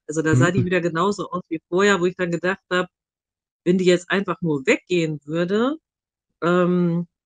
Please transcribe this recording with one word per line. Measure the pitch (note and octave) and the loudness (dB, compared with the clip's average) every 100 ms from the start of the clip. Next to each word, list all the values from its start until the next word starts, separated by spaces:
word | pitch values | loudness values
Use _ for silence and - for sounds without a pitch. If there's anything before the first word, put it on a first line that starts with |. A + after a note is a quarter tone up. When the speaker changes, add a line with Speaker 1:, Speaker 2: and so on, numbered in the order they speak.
| - | -8
Speaker 1:
Also | D#3 | -4
da | D#3 C3+ | 2 4
sah | F3 | 4
die | F#3 | 2
Speaker 2:
Mhm. | F3+ | 0
Speaker 1:
wieder | F3+ | 0
genauso | E3+ D#3+ G3+ G3+ D#3+ | -2 -2 -2 -2 -6
aus | F3+ - | -10 -8
wie | D#3+ - | -10 -4
vorher, | F3+ G3+ F#3+ | 0 2 2
wo | F3+ | 0
ich | F3+ | -2
dann | F3 | -4
gedacht | E3+ F3+ F#3+ - | -2 -4 -4 -4
hab, | F3+ F3+ _ _ _ _ _ _ _ | -4 -4 _ _ _ _ _ _ _
wenn | F3 F#3 | 0 2
die | |
jetzt | F3+ F3 - | 4 2 0
einfach | F#3 F#3+ E3 | -4 -4 -4
nur | E3+ C#3+ C3+ | -4 -2 0
weggehen | D4+ - F3+ D#3+ D3+ | 0 0 -2 -2 -4
würde, | D3 E3 F3+ G#3 B3+ D#4+ _ _ _ _ _ - | -6 -4 -2 0 -2 -4 _ _ _ _ _ -4
ähm, | E3 F3+ F3+ F3+ F3 E3+ F3 _ | 0 2 2 2 2 0 -6 _